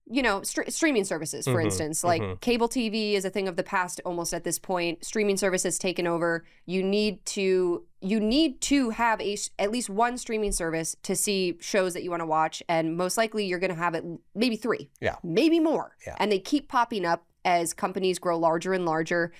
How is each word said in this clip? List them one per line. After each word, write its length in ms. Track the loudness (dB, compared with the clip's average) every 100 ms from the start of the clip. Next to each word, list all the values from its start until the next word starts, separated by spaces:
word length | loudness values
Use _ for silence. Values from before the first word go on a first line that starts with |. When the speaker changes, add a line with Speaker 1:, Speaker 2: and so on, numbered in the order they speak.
| -6
Speaker 1:
you 160 | 0
know, 200 | 2 0
str-, 280 | -2 -4 -4
streaming 340 | 0 2 2
services, 400 | 0 -2 -6 -4
for 80 | 0
Speaker 2:
Mm-hmm, 140 | 2 2
Speaker 1:
instance. 360 | 0 -2 0
Like, 200 | 2 2
Speaker 2:
mm-hmm. 160 | 0 -2
Speaker 1:
cable 280 | 0 2 2
T 200 | 0 0
V 260 | 0 0
is 120 | 0 0
a 40 |
thing 160 | -2 -2
of 80 | -2
the 60 |
past 380 | -2 -2 -2 -6 -6
almost 260 | -4 -4
at 120 | -4
this 140 | -4 -4
point. 460 | -2 -2 -2 -4
Streaming 320 | -4 0 0 2
services 420 | 2 0 0 -2
taken 280 | -2 0 0
over. 400 | 0 0 -2 -6 -16
You 180 | -4 -2
need 420 | 2 2 0 -2 -6
to, 580 | -2 2 2 2 -2 -6 -8
you 180 | -2 0
need 440 | 2 2 2 0
to 280 | 0 2 2
have 300 | 0 0 0
a 140 | -2
s-, 160 | -4 -6 -2
at 120 | -2
least 200 | 0 -2
one 260 | 0 0 0
streaming 360 | -4 -2 0
service 440 | 0 -2 -2 -4 -6
to 120 | -4
see 440 | -2 0 0 0 -2
shows 320 | -2 0 0
that 100 | -2
you 80 | -4
wanna 160 | -4 0
watch, 360 | 0 0 -2 -2
and 280 | 0 0 0
most 220 | 0 0
likely 260 | 0 0
you're 140 | -2 0
gonna 160 | -2
have 200 | 0 -2
it, 100 | -2 -4 -10 _
maybe 220 | 0 0 0
three. 320 | -2 -2 -6 -4
Speaker 2:
Yeah. 160 | -4 -2
Speaker 1:
Maybe 380 | -2 4 4 6
more. 360 | 4 0 -4 _ -8
Speaker 2:
Yeah. 100 | -2
Speaker 1:
And 140 | 0
they 60 | 0
keep 300 | 0 -2 0
popping 360 | 0 0 0
up 220 | 0 0 _ _
as 300 | 2 2 2
companies 440 | -2 -4 0 0 0
grow 200 | 0 2
larger 340 | 2 2 0
and 120 | 0 0
larger 460 | 0 0 0 -2